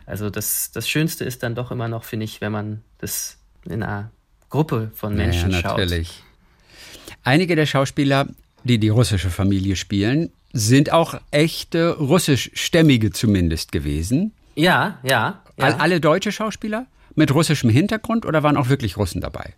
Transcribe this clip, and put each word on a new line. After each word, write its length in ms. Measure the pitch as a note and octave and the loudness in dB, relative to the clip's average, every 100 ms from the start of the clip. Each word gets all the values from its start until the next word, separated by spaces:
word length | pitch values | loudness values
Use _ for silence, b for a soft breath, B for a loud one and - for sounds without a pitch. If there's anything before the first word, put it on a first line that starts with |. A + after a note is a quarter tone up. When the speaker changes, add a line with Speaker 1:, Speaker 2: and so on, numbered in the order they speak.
| - | -12
Speaker 1:
also 240 | G#2 G#2 | -8 -6
das, 420 | G#2+ G#2 - - | -6 -6 -6 -6
das 160 | - A#2 | -8 -4
Schönste 360 | D3+ D#3+ - - | -2 -2 -2 -8
ist 180 | B2 | -6
dann 100 | A#2+ | -6
doch 160 | A#2 B2 | -6 -8
immer 180 | - A2+ | -6 -6
noch, 160 | A2+ - | -8 -8
finde 180 | A2+ | -8
ich, 160 | G#2+ - | -8 -8
wenn 120 | G#2+ | -6
man 280 | G#2+ G#2 G#2+ - _ | -6 -6 -10 -14 _
das 380 | G2+ - - - _ _ - | -10 -8 -10 -14 _ _ -10
in 180 | A#2 | -6
einer 260 | G2 G#2 A2 _ _ _ _ | -6 -8 -10 _ _ _ _
Gruppe 420 | C3 D#3 B2 A2 - | -2 0 -2 -4 -8
von 180 | G#2+ G#2 | -6 -2
Speaker 2:
Ja, 20 | E2+ | 0
ja, 20 | |
Speaker 1:
Menschen 240 | F2 F2+ | 0 0
schaut. 260 | F#2 F2 - | 0 -2 -2
Speaker 2:
natürlich. 460 | F#2 E2+ E2 - _ _ B B B B B B B B | -2 -2 -6 -12 _ _ B B B B B B B B
Einige 320 | - C#3+ F3+ E3 | 2 2 4 2
der 100 | D3 | 2
Schauspieler, 600 | C#3 C3+ - C#3 C3+ C3+ - _ _ | 0 -2 0 2 2 0 -8 _ _
die 140 | B2 A#2+ | 0 2
die 100 | G#2+ | 4
russische 400 | G#2+ A#2+ G2+ F2+ | 4 2 2 -2
Familie 460 | F2+ G2 G2 F#2+ F#2 | -2 0 0 0 -4
spielen, 560 | - G2+ G#2 C#3 E3+ _ _ | -2 -2 0 0 -2 _ _
sind 400 | - G#2 C3 C#3+ | -4 4 4 6
auch 240 | E3 E3 C3 - | 2 0 -4 -4
echte 680 | D3 D#3+ - - E3+ E3+ - | 0 0 -2 -6 0 0 0
russischstämmige 1120 | C#3+ E3+ - C3 - - - E3+ D#3+ B2+ G#2+ | 2 2 4 0 0 -6 0 4 6 6 2
zumindest 600 | - A#2 G2 E2+ D#2+ - | 0 2 4 2 0 -4
gewesen. 600 | F2+ D2 D2 F2 C3 G#3+ - _ - | -4 -2 -4 0 0 -2 -6 _ 0
Speaker 1:
Ja, 440 | E3+ C#3+ D3 D#3 | 2 2 0 -4
ja, 380 | B2+ B2+ A#2+ G3+ _ - | 0 0 0 -4 _ -2
ja. 80 | C3 | 0
Speaker 2:
All-, 80 | |
alle 260 | D#3 D#3 F3+ | 2 2 2
deutsche 300 | D3 E3+ G#3 | 2 2 0
Schauspieler 540 | F#3+ G#3+ - G#3+ G#3+ B3+ b b - | -4 -6 -6 -6 -6 -8 b b 0
mit 180 | - | 2
russischem 360 | C3 E3 C#3+ A#2+ | 4 2 2 4
Hintergrund 560 | A2+ G3+ A3 - A3+ - | 4 4 -2 -2 -4 0
oder 180 | D#3 | 0
waren 140 | D3 C#3+ | 2 2
auch 120 | B2+ | 2
wirklich 280 | C#3 A2+ - | 0 0 -2
Russen 240 | G2+ E2+ | -2 -2
dabei? 320 | D2 - - | -8 -10 -14